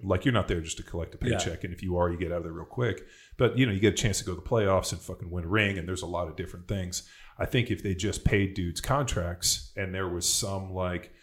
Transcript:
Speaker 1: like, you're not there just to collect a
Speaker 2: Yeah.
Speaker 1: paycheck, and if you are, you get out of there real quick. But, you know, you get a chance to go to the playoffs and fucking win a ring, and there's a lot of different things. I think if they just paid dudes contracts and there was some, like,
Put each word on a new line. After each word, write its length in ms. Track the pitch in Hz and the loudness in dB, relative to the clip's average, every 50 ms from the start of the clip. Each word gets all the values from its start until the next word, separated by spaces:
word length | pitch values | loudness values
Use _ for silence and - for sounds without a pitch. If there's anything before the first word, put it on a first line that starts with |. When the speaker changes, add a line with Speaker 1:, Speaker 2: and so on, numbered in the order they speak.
| 98 | 0
Speaker 1:
like, 200 | 95 92 92 - | 0 0 2 4
you're 100 | 139 120 | 2 2
not 120 | 101 87 | 2 2
there 140 | - 92 85 | 0 0 -2
just 160 | 80 80 - | -2 -4 -8
to 60 | - - | -10 -10
collect 300 | - 92 85 80 - - | -8 -6 -6 -6 -6 -8
a 20 | - | -4
Speaker 2:
Yeah. 160 | - 120 110 92 | -2 0 0 0
Speaker 1:
paycheck, 260 | 85 92 80 - - | 0 -2 -4 -6 -6
and 80 | 90 85 | -8 -8
if 80 | - | -6
you 140 | - 92 87 | -4 -2 2
are, 140 | 87 87 87 | 2 2 2
you 40 | 87 | 2
get 140 | 87 90 80 | 0 -2 -2
out 80 | 87 87 | -2 -2
of 40 | 85 | -4
there 80 | 82 | -6
real 120 | 82 85 82 | -8 -10 -12
quick. 400 | - - 120 123 117 - - - - - - - - - | -8 -4 -2 0 0 0 -4 -8 -16 -20 -20 -20 -8 0
But, 220 | - 120 110 110 127 | 2 4 4 6 6
you 80 | 131 | 4
know, 60 | 113 | 4
you 80 | 98 95 | 6 6
get 120 | 107 101 | 6 6
a 40 | - | 6
chance 240 | - - 107 92 - | 6 2 2 0 0
to 40 | - | -2
go 120 | 95 90 | -4 -6
to 40 | 87 | -6
the 80 | - - | -2 0
playoffs 440 | 123 113 104 98 95 92 87 - | 2 4 6 6 4 4 4 0
and 80 | - 82 | -4 -6
fucking 300 | - - 85 - - 85 | -6 -10 -12 -10 -8 -6
win 120 | 87 87 82 | -6 -4 0
a 40 | 82 | 2
ring, 300 | 101 110 104 101 98 90 | 4 4 4 4 2 -2
and 100 | 80 90 | -4 -4
there's 140 | 92 78 | -4 -4
a 40 | 82 | -4
lot 220 | 85 87 85 85 80 | -2 -2 -2 -2 -2
of 80 | 78 | -4
different 320 | - 85 - 87 87 87 - | -6 -8 -8 -10 -10 -6 -4
things. 400 | 101 98 90 90 87 - - - - - - - - - | -4 -4 -4 -4 -6 -8 -10 -12 -16 -20 -20 -14 -6 -6
I 80 | 95 | -2
think 260 | - - 123 117 - | 2 2 2 2 2
if 100 | 101 - | 0 -2
they 140 | - 101 92 | -2 -2 -2
just 280 | 82 107 98 85 - - | 0 0 -2 0 2 2
paid 300 | - 110 101 98 95 - | 4 4 4 2 2 0
dudes 260 | 98 87 85 82 - | -2 -4 -4 -4 -4
contracts 920 | - - 131 147 135 - - 87 85 85 85 - - - - - - - - | -2 0 0 0 0 0 -2 -2 -2 -4 -4 -2 -2 -2 -2 -2 -4 -8 -8
and 160 | 101 98 92 | -6 -6 -4
there 160 | 92 95 95 87 | -4 -4 -2 -2
was 240 | 87 85 - - | -2 -2 0 0
some, 400 | - - 110 98 98 95 95 95 | 0 0 0 -2 -4 -4 -6 -6
like, 400 | 92 92 92 90 90 87 - - - - | -4 -2 -2 -2 -2 -4 -6 -10 -18 -20